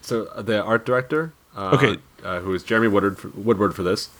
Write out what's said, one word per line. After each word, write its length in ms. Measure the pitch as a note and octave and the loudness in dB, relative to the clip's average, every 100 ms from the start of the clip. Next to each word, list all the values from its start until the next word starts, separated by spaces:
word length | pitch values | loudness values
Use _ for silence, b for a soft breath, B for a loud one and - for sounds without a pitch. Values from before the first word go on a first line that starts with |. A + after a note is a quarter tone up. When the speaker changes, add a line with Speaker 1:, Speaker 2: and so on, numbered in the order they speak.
Speaker 1:
So, 240 | - A#2 G2+ - | -4 -4 -4 -10
uh, 60 | |
the 200 | G2+ G#2+ | -2 -2
art 220 | F#2 A2+ A#2 | 2 0 2
director, 460 | B2+ C3 D3+ D#3+ - _ - | -2 0 -2 -4 -10 _ -8
uh, 160 | G2 C#3 | 0 2
Speaker 2:
Okay. 220 | C3+ - - - | 2 0 -8 -14
Speaker 1:
uh, 160 | F#2+ F2+ | -8 -6
who 140 | F#2 F#2 | -2 -4
is 80 | |
Jeremy 240 | - A2+ A2+ | 0 2 4
Woodward 320 | G2+ G2 F#2 | 4 2 -2
for, 80 | - - | -12 -6
Woodward 400 | G#2 G#2 G2+ E2+ | 0 2 2 0
for 80 | |
this 260 | F2 G#2 - - | -2 -2 -4 -16